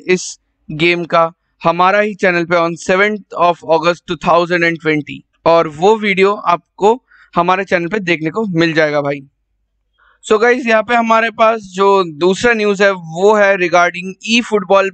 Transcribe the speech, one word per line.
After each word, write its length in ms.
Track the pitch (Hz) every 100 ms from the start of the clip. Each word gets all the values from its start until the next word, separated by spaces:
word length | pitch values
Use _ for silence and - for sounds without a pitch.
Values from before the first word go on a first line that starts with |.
| -
इस 320 | 185 - - _ _ -
गेम 360 | 156 170 175
का 260 | 165 170 165 - _ _
हमारा 380 | 165 170 185 202
ही 140 | 214
चैनल 300 | 202 196 175
पे 120 | 165 175
on 240 | 165 165 -
seventh 520 | 185 208 214 - -
of 260 | 175 165 156 160
August 320 | 165 175 -
two 80 | 170
thousand 460 | 180 170 170 175 170
and 120 | 165 156
twenty, 340 | 151 143 135 - _ 160
और 220 | 165 160
वो 280 | 147 190 220
वीडियो 360 | 208 190 196
आपको 640 | 208 175 170 - - 196 247 - _ _
हमारे 300 | - 175 185
चैनल 240 | 190 180 170
पे 100 | 214
देखने 300 | 180 160 156
को 160 | 190 220 165
मिल 140 | 165
जाएगा 280 | 156 151 147
भाई। 200 | 143 143 139 _ _ _ _ _ _ _ _ _
So 160 | - 214
गाइस, 260 | 240 254 233
यहाँ 160 | 220
पे 120 | 214
हमारे 360 | 240 226 226 226
पास 300 | 220 220 226 196
जो 120 | 180 196 196 175 147
दूसरा 340 | 175 190 240
न्यूज़ 300 | 226 208 190
है 80 | 202
वो 440 | 190 160 165 196
है 220 | 214 196 196
regarding 560 | 175 175 175 175 185 185 214
eFootball 560 | 233 226 208 185 196 196